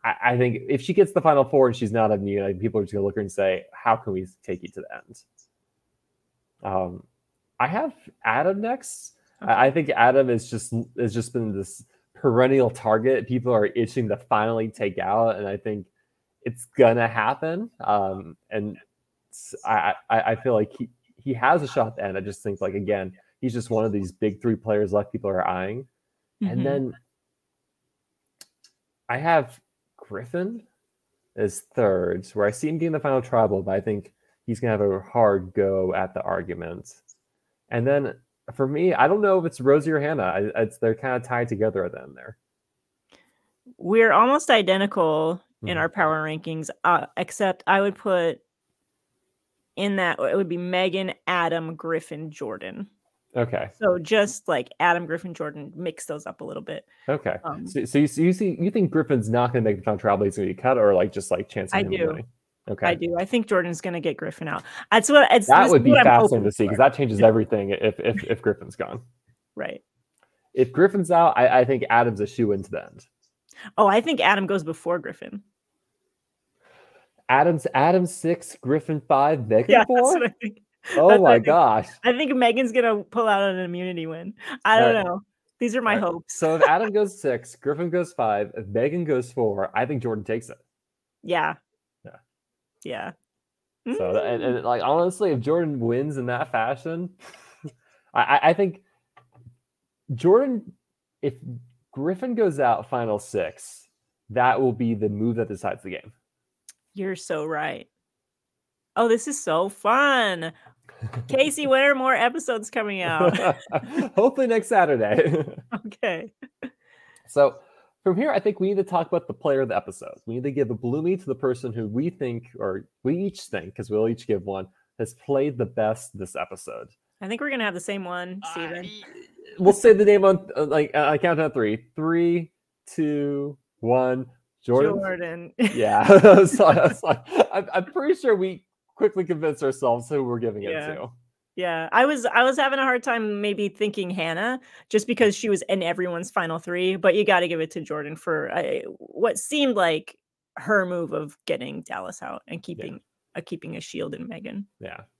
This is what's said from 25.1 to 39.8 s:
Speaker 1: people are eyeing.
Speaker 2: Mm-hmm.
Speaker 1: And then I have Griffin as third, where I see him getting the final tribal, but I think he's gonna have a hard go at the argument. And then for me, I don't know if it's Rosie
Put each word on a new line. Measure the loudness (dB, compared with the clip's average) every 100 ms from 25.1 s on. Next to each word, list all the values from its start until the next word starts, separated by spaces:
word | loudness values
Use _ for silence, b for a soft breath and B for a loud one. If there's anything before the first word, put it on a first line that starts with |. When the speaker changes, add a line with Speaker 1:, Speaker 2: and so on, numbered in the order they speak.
Speaker 1:
people | -8 -4
are | -2 -2
eyeing. | -4 -6 -10 -14 _ _ _ _ _
Speaker 2:
Mm-hmm. | -4
Speaker 1:
And | -2 -2
then | -2 -4 -10 _ _ _ _ _ _ _ _ _ _ _ _ _ _ -20 _ _ _ _ _ -8
I | -4
have | 2 2 0 -12 _ _ _ _
Griffin | -14 -14 -8 -6 -6 -8 _ _ _ _ _ _ _ -4
as | -4 -4
third, | -8 0 2 2 0 -4 -6
where | -2 -2
I |
see | 0 -4
him | -2
getting | -4
the | -2
final | -2 -2
tribal, | 0 0 2 0
but | -2
I | -4
think | -2 -6 -8 _ _ _ -10
he's | -4
gonna | -2
have | 0
a | 0 0
hard | -4 2 4 2 -2 -2
go | 0 0 -2 -2
at | -4
the | -6
argument. | -4 -6 -6 -10 -10 -12 -18 -20 _ _ _ _ _ _ _
And | -2 0
then | 0 0 -10 _ _ -18
for | -4 -4
me, | 0 0
I | 2 2
don't | 4
know | 2 2
if | 0
it's | -2
Rosie | 4 4